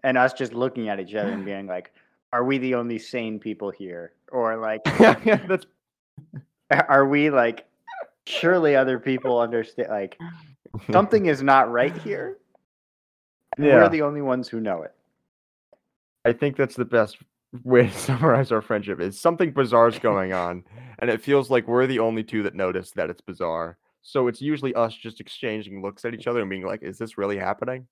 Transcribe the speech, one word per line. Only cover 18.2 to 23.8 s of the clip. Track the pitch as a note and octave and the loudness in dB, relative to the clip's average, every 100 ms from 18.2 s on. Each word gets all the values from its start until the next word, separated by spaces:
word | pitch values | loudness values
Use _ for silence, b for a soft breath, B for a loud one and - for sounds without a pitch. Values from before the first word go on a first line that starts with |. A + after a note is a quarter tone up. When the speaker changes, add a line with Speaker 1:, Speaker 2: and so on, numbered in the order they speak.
| D3+ B2 C3 | 4 4 2
Speaker 2:
our | A2 | -2
friendship, | - G#2+ G2+ F2+ | -2 -4 -4 -4
is | F2+ G2 | -6 0
something | E3 E3+ F3 | -2 0 -2
bizarre | C3+ B2+ A#2 A#2 | 0 2 6 4
is | A2 | 4
going | A#2 G2+ F#2+ | 0 0 0
Speaker 1:
<laughs> | F#2 F2 | -2 -4
Speaker 2:
on, | F2+ - A2+ B2+ A2 | -6 -12 -20 -20 -6
and | A#2+ | -2
it | A2 | -2
feels | - C#3 B2+ | 2 2 4
like | C3 A2+ | 0 2
we're | A#2+ C3 | 0 2
the | B2+ | 2
only | A2+ A2+ | 0 -2
two | A2 A2 | -4 -4
that | G2+ | -4
notice | F#2 F#2+ F#2 F2+ | -2 -4 -4 -8
that | - E2 | -6 -6
it's | F2+ | -8
bizarre. | - F2 F2 E2 E2 E2+ | -14 -8 -6 -4 -8 -12